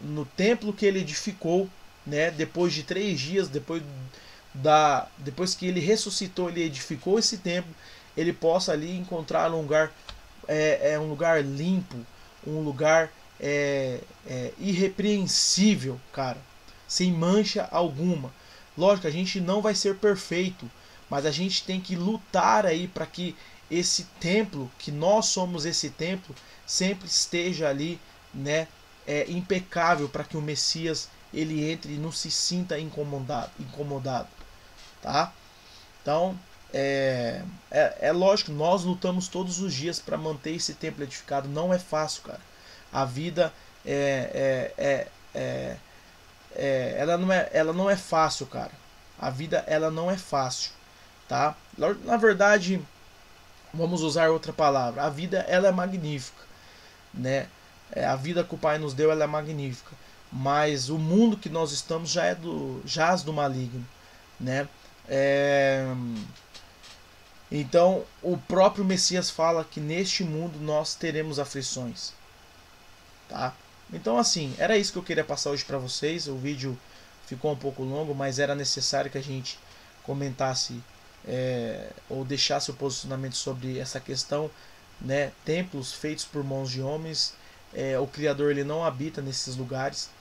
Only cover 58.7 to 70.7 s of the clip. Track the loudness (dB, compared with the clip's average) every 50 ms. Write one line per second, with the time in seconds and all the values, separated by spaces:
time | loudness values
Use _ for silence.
58.7 | 0 2 -2 -4 0 4 4 4 4 4 2 0 0 -4 -4 -4 -6 -4 -4 -6
59.7 | -6 -10 -14 -20 -20 -20 -20 -20 -20 -20 -18 -12 -8 -2 0 2 4 4 4 4
60.7 | 2 0 -2 -2 -2 -2 2 4 6 8 8 6 4 2 -4 -4 -2 -2 -2 -2
61.7 | -2 -6 -4 -4 -4 -4 -2 -2 0 2 2 2 0 -2 -4 -6 -6 -6 -6 -6
62.7 | -8 -8 -8 -6 0 2 4 4 4 2 0 -4 -2 0 0 0 0 -2 -6 -6
63.7 | -6 -10 -10 -12 -16 -20 -20 -20 -20 -20 -20 -20 -12 -8 -4 -2 -2 -2 -4 -6
64.7 | -10 -20 -20 -20 -20 -18 -8 -2 0 2 4 4 4 4 4 4 6 6 6 4
65.7 | 4 2 0 -2 -2 -4 -4 -4 -6 -6 -8 -10 -14 -18 -20 -20 -20 -20 -20 -20
66.7 | -20 -20 -20 -20 -20 -20 -20 -20 -20 -20 -20 -20 -20 -20 -12 -6 -6 -4 -2 4
67.7 | 6 6 8 8 6 4 -2 -6 -14 -6 -2 -2 -2 -2 -2 0 6 6 6 6
68.7 | 6 4 2 2 2 2 2 2 2 0 0 -2 0 2 2 4 4 2 0 -4
69.7 | -8 -6 -4 -2 -2 -2 0 0 0 -2 -2 -2 -2 -4 -4 -6 -8 -6 -4 0